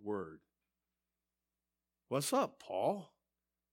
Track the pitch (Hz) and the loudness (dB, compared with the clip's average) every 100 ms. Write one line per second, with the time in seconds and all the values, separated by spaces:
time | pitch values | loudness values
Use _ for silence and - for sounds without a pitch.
0 | 104 101 82 78 _ _ _ _ _ _ | -4 -4 -4 -12 _ _ _ _ _ _
1 | _ _ _ _ _ _ _ _ _ _ | _ _ _ _ _ _ _ _ _ _
2 | - 131 143 269 214 - - 95 123 202 | -4 -2 2 2 2 -2 -6 0 2 0
3 | - _ _ _ _ _ _ | -4 _ _ _ _ _ _